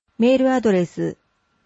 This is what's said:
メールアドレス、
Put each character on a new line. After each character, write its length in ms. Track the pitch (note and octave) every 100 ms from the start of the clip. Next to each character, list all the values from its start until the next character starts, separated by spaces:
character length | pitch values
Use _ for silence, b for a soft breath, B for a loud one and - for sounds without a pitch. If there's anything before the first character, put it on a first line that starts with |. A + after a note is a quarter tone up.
| _ -
メ 180 | A#3 C4
ー 20 |
ル 140 | C4
ア 80 | B3+
ド 100 | A3+
レ 160 | F#3 F3
ス、 300 | - E3 - _ _ _ _